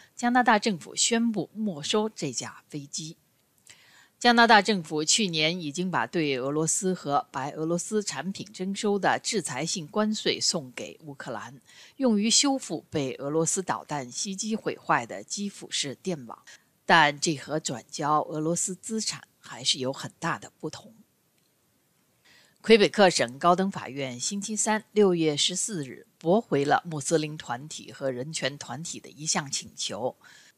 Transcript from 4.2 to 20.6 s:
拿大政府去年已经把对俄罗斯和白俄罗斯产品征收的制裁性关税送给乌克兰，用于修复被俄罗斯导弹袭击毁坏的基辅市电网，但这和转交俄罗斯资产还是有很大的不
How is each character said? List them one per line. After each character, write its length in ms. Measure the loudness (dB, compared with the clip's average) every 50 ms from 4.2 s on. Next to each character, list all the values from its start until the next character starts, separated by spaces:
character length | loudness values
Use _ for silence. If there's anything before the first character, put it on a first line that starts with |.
| 4 6
拿 160 | 8 8 10
大 160 | 10 10 8 8
政 200 | 6 2 0 -2
府 220 | -2 -2 -2 2
去 220 | 2 2 2 2
年 340 | 0 2 2 2 0 0 -2
已 100 | -6 -6
经 200 | -4 -4 -2 -2
把 160 | 0 0 -2
对 320 | 0 0 0 2 2 0 0
俄 100 | -2 -2
罗 160 | 0 0 0
斯 260 | 0 0 0 0 -2
和 360 | -2 -2 -2 0 0 0 0 -2
白 220 | -6 -8 -6 -6
俄 160 | -6 -4 -2
罗 100 | -2 -2
斯 240 | -2 -2 -2 -4 -4
产 300 | -2 -4 -6 -6 -6 -6
品 120 | -8 -8 -12 -12
征 220 | -10 -8 -6 -6 -4
收 240 | -2 0 0 0
的 220 | 2 2 2 2 2
制 240 | -2 -2 -2 -2 -4
裁 200 | -4 -4 -6 -4
性 220 | -4 -4 -6 -8
关 260 | -4 -2 0 0 0
税 300 | 0 0 0 -2 0 0
送 300 | 0 -2 -2 -2 -6 -10 -12
给 240 | -12 -12 -12 -14 -16 -16
乌 100 | -16 -14
克 160 | -12 -10 -10
兰， 320 | -10 -10 -10 -12 -16 -20 -20 -20 -20 -20 -20 -18 _
用 220 | -2 0 2 2 2
于 80 | 2
修 300 | 4 4 4 4 4 2
复 260 | 0 -2 -6 -6 -8 -6 _
被 240 | -4 -2 -2 -2 -4 -6
俄 100 | -6 -2
罗 160 | 0 0 0
斯 160 | 0 0 -2
导 240 | -2 -2 -4 -4 -6
弹 260 | -6 -6 -6 -6 -8
袭 240 | -8 -8 -6 -6 -6
击 200 | -6 -4 -4 -4
毁 200 | -4 -4 -6 -6
坏 300 | -4 0 0 0 0 0
的 180 | -4 -10 -12 -10
基 240 | -10 -8 -8 -6
辅 220 | -8 -8 -12 -12 -8
市 240 | -6 -6 -4 -6 -8
电 320 | -6 -6 -6 -6 -6 -8
网， 140 | -12 -16 -18 _ -20 -20 -20 _ _ _ _ _
但 360 | 6 8 8 8 6 4 0
这 160 | -2 -2 -2
和 240 | -2 -4 -6 -6 -4
转 260 | -4 -6 -8 -8 -10 _
交 320 | -8 -4 0 2 2 2 0
俄 160 | -2 -4 -2
罗 160 | -2 0 0
斯 180 | 0 -2 -4 -6
资 260 | -10 -10 -8 -6 -4
产 220 | -4 -6 -8 -8 -14 -20 _
还 260 | _ -20 -18 -16 -4 -2
是 140 | -2 -2
有 160 | 0 -2 -4 -4
很 180 | -6 -10 -12 -10
大 220 | _ -4 -4 -4 -4
的 120 | -6 -14 -14
不 80 | _